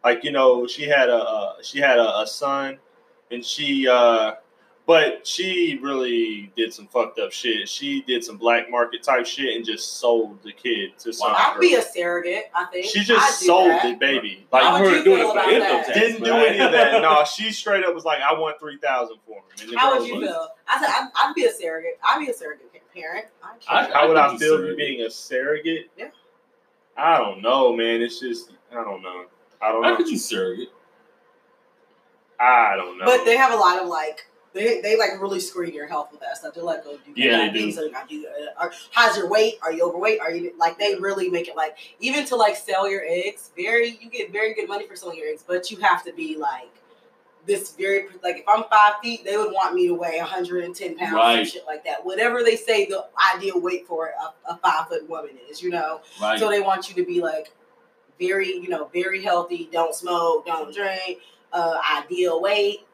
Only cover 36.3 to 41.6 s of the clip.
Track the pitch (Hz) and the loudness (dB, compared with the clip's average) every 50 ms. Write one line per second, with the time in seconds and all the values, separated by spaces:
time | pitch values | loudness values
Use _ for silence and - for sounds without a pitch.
36.3 | 165 - 160 156 - 170 170 175 160 156 - 147 147 139 _ 95 - 117 131 127 | -12 -10 -12 -14 -12 -8 -6 -6 -6 -6 -8 -16 -18 -18 _ -14 -4 0 2 4
37.3 | 117 113 107 101 104 110 107 104 - - - - - - - - - - - - | 4 4 2 0 -2 -2 -4 -4 -4 -6 -8 -8 -8 -10 -14 -12 -14 -14 -14 -12
38.3 | - 151 151 - - - 175 175 - - - - - 240 233 214 196 202 180 175 | -12 -12 -12 -12 -8 -8 -8 -8 -8 -14 -20 -4 2 4 4 4 4 0 -2 0
39.3 | 202 220 220 220 - - - 165 160 165 170 165 165 180 196 220 214 - 170 165 | 2 2 2 2 0 -4 -6 -6 -2 0 -2 -2 -2 -2 0 0 0 0 -2 -6
40.3 | 170 170 175 175 - - 170 170 165 - 202 208 190 180 185 196 196 196 180 180 | -6 -6 -8 -8 -2 0 -2 -2 0 0 -2 -2 -2 -2 -2 -4 -2 -2 -2 -2
41.3 | 180 170 170 165 156 156 | -2 -4 -4 -6 -4 -4